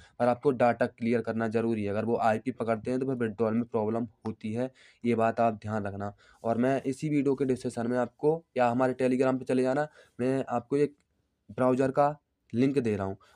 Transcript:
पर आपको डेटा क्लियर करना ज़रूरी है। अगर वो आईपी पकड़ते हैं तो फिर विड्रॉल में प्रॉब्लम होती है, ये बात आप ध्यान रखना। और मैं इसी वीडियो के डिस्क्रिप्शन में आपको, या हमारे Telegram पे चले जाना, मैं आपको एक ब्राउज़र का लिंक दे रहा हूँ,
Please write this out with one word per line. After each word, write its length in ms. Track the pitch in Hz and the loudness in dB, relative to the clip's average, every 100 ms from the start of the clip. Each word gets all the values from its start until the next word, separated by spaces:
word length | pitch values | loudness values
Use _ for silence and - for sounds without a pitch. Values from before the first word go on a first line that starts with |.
| - - | -14 -2
पर 80 | 123 | 0
आपको 240 | 123 147 | 2 2
डेटा 320 | 120 123 110 120 | 4 2 2 -2
क्लियर 340 | - 117 117 | -2 -2 -2
करना 260 | 113 113 113 | -2 -2 -2
ज़रूरी 340 | 113 113 110 | 0 0 -2
है। 60 | 101 | -2
अगर 140 | 101 110 | -2 -2
वो 120 | 117 | 0
आईपी 320 | 113 110 127 | 2 0 -2
पकड़ते 380 | - 113 110 120 | -4 -2 -2 -2
हैं 80 | 127 | -4
तो 60 | 131 | -2
फिर 100 | 123 | -2
विड्रॉल 360 | 117 107 110 | -4 -2 -2
में 100 | 113 117 | 0 -2
प्रॉब्लम 420 | 113 107 113 120 _ 110 | -2 -2 -2 -6 _ -10
होती 280 | 110 110 | -8 -8
है, 160 | 113 127 - - _ | -6 -6 -10 -20 _
ये 120 | 120 113 | 0 2
बात 240 | 113 113 | 2 2
आप 180 | 117 107 | 0 0
ध्यान 240 | 107 110 98 | -4 -6 -6
रखना। 280 | 98 101 - _ _ | -6 -10 -12 _ _
और 140 | 110 117 | -2 0
मैं 240 | 127 135 | 2 0
इसी 260 | 135 131 156 | -2 -4 -2
वीडियो 260 | 147 139 131 | 0 0 0
के 100 | 135 | 0
डिस्क्रिप्शन 420 | 123 127 117 120 | -2 -4 -4 -2
में 100 | 123 | -2
आपको, 360 | 120 - 151 165 - 123 | -2 -2 0 0 -2 0
या 120 | 120 | 2
हमारे 240 | 123 127 127 | 4 2 2
Telegram 440 | 127 127 131 131 | 0 2 2 2
पे 60 | 127 | 0
चले 180 | 127 | 0
जाना, 240 | 127 143 151 - - - | 2 0 -2 -8 -16 -6
मैं 240 | 127 135 - | -2 -2 -2
आपको 280 | 120 - 143 | -6 -2 0
एक 180 | 147 - _ _ _ _ - | 0 -2 _ _ _ _ -10
ब्राउज़र 420 | 104 127 127 135 | 0 2 4 2
का 240 | 139 143 151 _ _ _ | 2 2 0 _ _ _
लिंक 260 | 113 139 139 | 0 2 2
दे 160 | 113 101 | 0 0
रहा 120 | 95 | -2
हूँ, 100 | 98 _ | -8 _